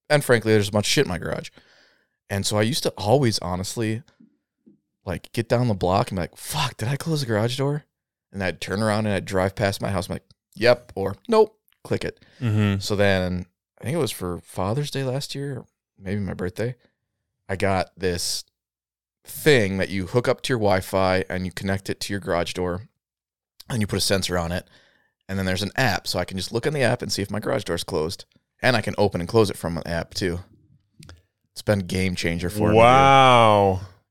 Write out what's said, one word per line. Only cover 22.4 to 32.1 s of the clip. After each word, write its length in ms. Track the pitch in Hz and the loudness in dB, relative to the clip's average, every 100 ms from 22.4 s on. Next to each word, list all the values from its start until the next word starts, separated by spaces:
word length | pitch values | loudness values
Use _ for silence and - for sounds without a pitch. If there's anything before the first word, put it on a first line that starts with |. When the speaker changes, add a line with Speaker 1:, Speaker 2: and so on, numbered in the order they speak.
| 82 | -2
Speaker 1:
door 340 | - 90 90 - _ _ _ _ _ _ - - | -4 -4 -6 -10 _ _ _ _ _ _ -20 -8
and 120 | 120 | -4
you 60 | 104 | -2
put 120 | 98 | -2
a 20 | |
sensor 380 | - 98 87 90 | 0 0 0 -2
on 140 | 85 | -2
it. 140 | 90 - _ _ _ _ _ - | -6 -8 _ _ _ _ _ -10
And 100 | 95 | -4
then 60 | 92 | -2
there's 160 | 92 | -2
an 80 | 101 - | -4 -2
app, 300 | 127 87 - | 0 -2 -2
so 120 | 92 | -4
I 60 | |
can 120 | 90 92 | -4 -6
just 140 | - | -6
look 140 | 113 143 | -4 -2
in 60 | |
the 60 | 147 | 0
app 200 | 117 123 | 0 0
and 100 | 101 | -2
see 100 | - | -4
if 80 | 101 | -4
my 100 | 101 | -6
garage 240 | - 123 | -4 -4
door's 200 | 92 85 | -2 -6
closed. 400 | - 87 80 - - _ _ _ | -4 -4 -4 -6 -14 _ _ _
And 140 | 123 117 | 0 0
I 40 | |
can 140 | 104 - | 0 0
open 240 | 101 90 | 0 0
and 80 | 85 | 2
close 220 | 117 104 | 4 4
it 60 | - | 0
from 200 | 85 85 | -6 -6
an 100 | - | -4
app, 280 | 82 80 | -6 -6
too. 260 | - 92 85 - _ _ _ _ - - - _ _ _ | -4 -2 -2 -8 _ _ _ _ -20 -20 -20 _ _ _
It's 100 | - | -6
been 180 | - 104 | -2 0
a 20 | |
game 300 | 87 92 95 | -2 -2 -2